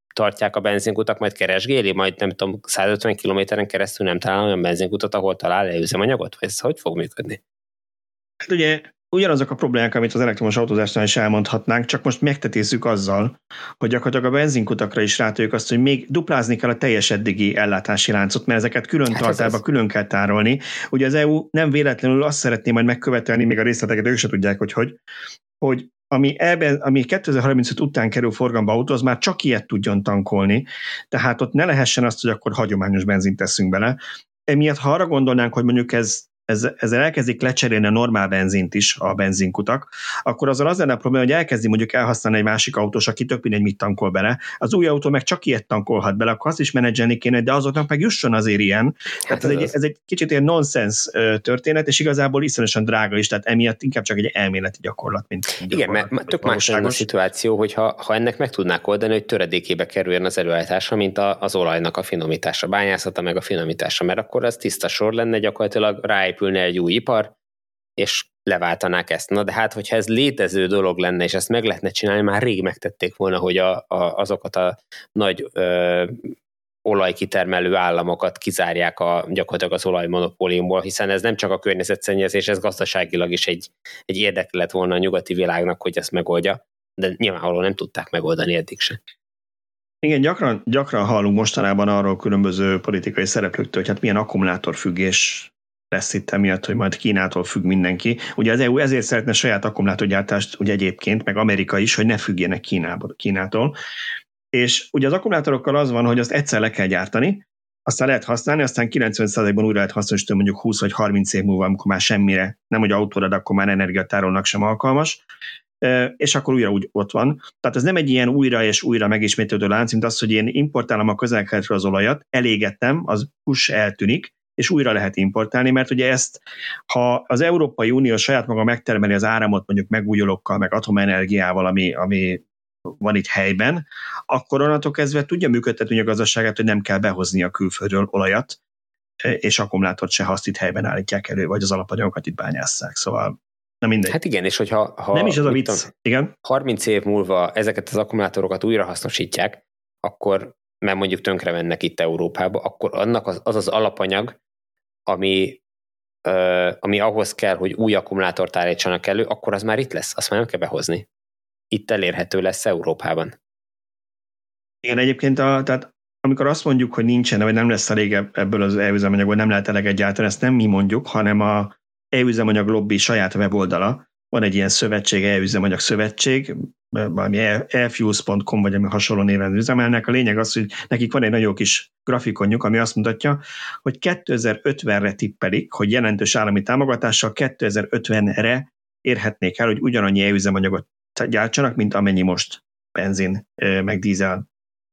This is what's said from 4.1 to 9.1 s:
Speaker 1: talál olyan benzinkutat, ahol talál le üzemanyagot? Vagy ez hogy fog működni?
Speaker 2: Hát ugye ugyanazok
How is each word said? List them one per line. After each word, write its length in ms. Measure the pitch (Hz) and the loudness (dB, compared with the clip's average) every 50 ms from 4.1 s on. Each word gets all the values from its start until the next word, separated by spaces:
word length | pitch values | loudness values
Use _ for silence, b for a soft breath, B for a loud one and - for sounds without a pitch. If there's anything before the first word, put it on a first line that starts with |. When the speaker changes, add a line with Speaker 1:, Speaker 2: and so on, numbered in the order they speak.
| 87 87 | -2 -2
Speaker 1:
talál 260 | - - 95 98 104 | -2 0 0 0 2
olyan 180 | 104 98 92 87 | 0 0 0 0
benzinkutat, 520 | 90 87 85 95 90 104 98 107 101 - | 0 0 0 -2 -2 -2 -2 -2 -2 -2
ahol 220 | 104 95 95 92 | 0 0 0 -2
talál 280 | - - 87 87 95 101 | -2 -2 0 0 2 0
le 120 | 92 87 | 0 0
üzemanyagot? 600 | 85 82 - - 92 101 120 135 120 - 110 - - | -2 -2 -2 0 0 2 2 0 0 -2 -8 -8 -8
Vagy 80 | - 101 | -8 -6
ez 120 | - - | -6 -4
hogy 200 | - 127 156 - | -4 -4 -4 -4
fog 160 | - - - | -4 -6 -4
működni? 480 | 85 85 - - - - - - - - _ _ _ _ _ _ _ _ _ _ _ _ _ _ _ _ _ _ _ - | -4 -6 -6 -8 -10 -10 -10 -10 -12 -14 _ _ _ _ _ _ _ _ _ _ _ _ _ _ _ _ _ _ _ -6
Speaker 2:
Hát 80 | - | -4
ugye 300 | 190 170 160 151 156 151 - - _ _ _ | -2 0 2 0 0 -2 -4 -12 _ _ _
ugyanazok 420 | _ | _